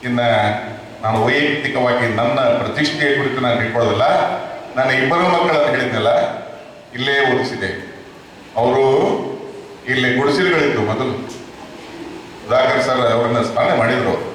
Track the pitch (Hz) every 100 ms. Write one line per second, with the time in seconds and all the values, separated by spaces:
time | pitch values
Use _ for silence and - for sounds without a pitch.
0 | 127 120 120 110 104 107 - - - -
1 | 110 113 123 143 147 147 131 127 127 120
2 | 117 107 120 117 123 120 117 147 147 151
3 | 147 143 139 131 123 120 113 113 113 104
4 | - 143 - - - - - 127 131 131
5 | 135 170 180 175 160 156 147 131 127 113
6 | 107 117 - - - - - - - 123
7 | 135 139 135 - 123 120 95 - - -
8 | - - - - - 110 123 131 135 135
9 | - - - - - - - - - 127
10 | 127 127 143 - 180 165 143 123 107 110
11 | 123 127 - - - - - - - -
12 | - - - - 107 123 131 - 131 127
13 | 117 117 117 120 120 117 117 117 117 123
14 | 123 117 -